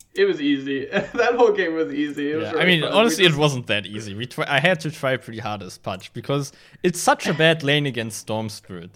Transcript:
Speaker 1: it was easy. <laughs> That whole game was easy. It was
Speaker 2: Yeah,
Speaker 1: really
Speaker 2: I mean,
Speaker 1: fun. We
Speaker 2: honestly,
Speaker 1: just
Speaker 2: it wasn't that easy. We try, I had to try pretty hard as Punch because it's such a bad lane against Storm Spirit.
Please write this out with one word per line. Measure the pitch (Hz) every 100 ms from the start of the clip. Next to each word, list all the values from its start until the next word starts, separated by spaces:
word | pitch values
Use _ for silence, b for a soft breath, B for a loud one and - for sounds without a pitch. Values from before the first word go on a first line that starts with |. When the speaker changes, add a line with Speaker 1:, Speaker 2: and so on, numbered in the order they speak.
| _
Speaker 1:
it | 185
was | 196 156
easy. | 143 139 135 139 -
<laughs> |
That | 196 - 240 226 240
whole | 233
game | 196 170
was | 160 151
easy. | 139 147 143 143
It | 156
was | -
Speaker 2:
Yeah, |
Speaker 1:
really | -
Speaker 2:
I | 175
mean, | 165
Speaker 1:
fun. | 143
We | 196
Speaker 2:
honestly, | 226 185
Speaker 1:
just | 175 147
Speaker 2:
it |
wasn't | 151 131 113
that | 104 101
easy. | 107 107
We | 98 123
try, | - -
I | 139
had | 170 165
to | 160
try | - 135 127
pretty | - 113
hard | 113 104
as | 90 -
Punch | 110 92 -
because | 117 107 143 135 B B B
it's | 180 170
such | - 285 -
a |
bad | 160 160 160
lane | 139 147 143
against | 120 113 -
Storm | - 110 110
Spirit. | - - 90 90